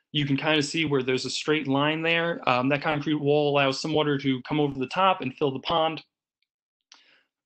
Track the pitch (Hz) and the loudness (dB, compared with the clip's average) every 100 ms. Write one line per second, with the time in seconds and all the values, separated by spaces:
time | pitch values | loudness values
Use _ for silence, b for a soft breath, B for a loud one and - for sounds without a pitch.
0 | _ 147 143 135 156 156 143 165 151 139 | _ -2 0 0 2 2 0 -2 0 0
1 | 127 131 131 - - 151 135 135 147 156 | 0 -2 -2 -4 0 0 0 0 0 0
2 | 165 165 170 165 131 123 131 143 160 147 | 0 0 0 -2 0 2 2 0 0 -2
3 | 143 147 143 147 147 143 139 135 156 156 | -2 0 2 2 4 2 2 0 -2 0
4 | 147 139 135 127 - 151 143 139 127 180 | 0 0 0 -2 -2 0 0 -2 -4 2
5 | 190 185 135 - 143 131 - 165 160 156 | 2 2 -4 -2 -2 -2 -2 0 0 -4
6 | - _ _ _ _ _ _ _ _ b | -12 _ _ _ _ _ _ _ _ b
7 | b b b _ | b b b _